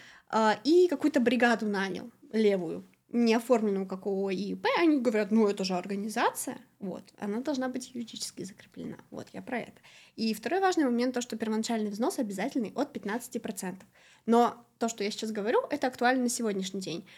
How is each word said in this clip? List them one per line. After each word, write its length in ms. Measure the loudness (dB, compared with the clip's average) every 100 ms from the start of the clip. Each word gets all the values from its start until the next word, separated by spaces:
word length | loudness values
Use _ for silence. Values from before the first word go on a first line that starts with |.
| -18 -20 _
э, 200 | 2 4 4
и 240 | 6 6 6
какую-то 320 | 4 2 4
бригаду 460 | 4 4 4 4 0
нанял, 440 | -2 -2 -6 -10 -18 -6 2
левую, 480 | 2 2 -2 -8 -12 _ _
не 260 | 0 4
оформленную 520 | 2 4 2 4 0 -2
как 200 | -6 -4
О 200 | -2 -2
О 40 |
и 60 | -2
И 180 | -4
П, 140 | -2 0 4
они 220 | 4 4
говорят: 300 | 2 2 2
«Ну, 160 | 4 4
это 180 | 2
же 100 | -2
организация, 840 | -2 -4 -6 -4 0 0 0 -8 -10 -16 _
вот, 220 | -10 -10 -14 -10
она 220 | -6 -4
должна 280 | -2 -2 -2
быть 260 | -4 -10
юридически 480 | -12 -12 -10 -10 -10
закреплена». 520 | -14 -14 -20 -14 -12 -12 -14
Вот, 180 | -14 -14
я 100 | -14
про 160 | -8 -8
это. 200 | -8 -16 -20 -20 -20 -6
И 180 | -4
второй 260 | -2 -2 0
важный 240 | 2 2
момент, 300 | 2 2 0
то, 60 | -2
что 160 | -6 -6
первоначальный 540 | -2 -2 -2 -2 -2
взнос 280 | -2 -2 -2
обязательный 540 | -4 -4 -4 -2 -4
от 180 | -4 -4
пятнадцати 460 | -4 -6 -6 -6 -8
процентов. 500 | -8 -6 -8 -10 -16 _ _ _ 2
Но 400 | 4 4 0 _ _
то, 100 | -6
что 160 | -4
я 60 | -6
сейчас 200 | -4 -6
говорю, 300 | -4 0 0 0
это 160 | -2 -2
актуально 380 | 2 2 4
на 40 | 0
сегодняшний 520 | 0 -2 -2 -4 -6
день, 260 | -6 -8 -10